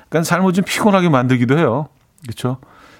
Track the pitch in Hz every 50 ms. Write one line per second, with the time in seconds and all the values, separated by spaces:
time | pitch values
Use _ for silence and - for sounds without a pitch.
0 | - _ - 156 170 - 175 170 190 190 170 202 185 - - - - 214 196 190
1 | 180 175 143 127 123 123 131 120 120 117 143 165 165 123 110 139 156 - _ _
2 | _ _ _ _ - 113 110 - - 123 131 - - - - - - - -